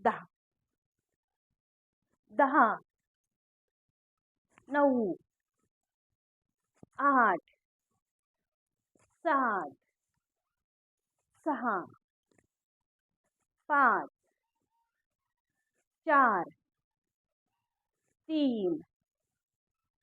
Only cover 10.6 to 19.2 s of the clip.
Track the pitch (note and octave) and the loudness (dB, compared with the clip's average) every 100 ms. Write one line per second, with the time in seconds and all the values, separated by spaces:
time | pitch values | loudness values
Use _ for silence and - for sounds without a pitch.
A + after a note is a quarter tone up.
10.6 | _ _ _ _ _ _ _ _ - C4 | _ _ _ _ _ _ _ _ -8 -6
11.6 | A#3+ G3 D#3+ _ _ _ _ _ _ _ | -4 -6 -8 _ _ _ _ _ _ _
12.6 | _ _ _ _ _ _ _ _ _ _ | _ _ _ _ _ _ _ _ _ _
13.6 | - C#4+ C4 G3 C#3 _ _ _ _ _ | -4 2 2 2 -4 _ _ _ _ _
14.6 | _ _ _ _ _ _ _ _ _ _ | _ _ _ _ _ _ _ _ _ _
15.6 | _ _ _ _ - C#4+ B3+ G3 D#3 - | _ _ _ _ 0 2 4 0 -4 -12
16.6 | _ _ _ _ _ _ _ _ _ _ | _ _ _ _ _ _ _ _ _ _
17.6 | _ _ _ _ _ _ - D#4 C#4 A#3 | _ _ _ _ _ _ -8 -2 -2 -2
18.6 | F#3 E3 - _ _ _ | -4 -4 -10 _ _ _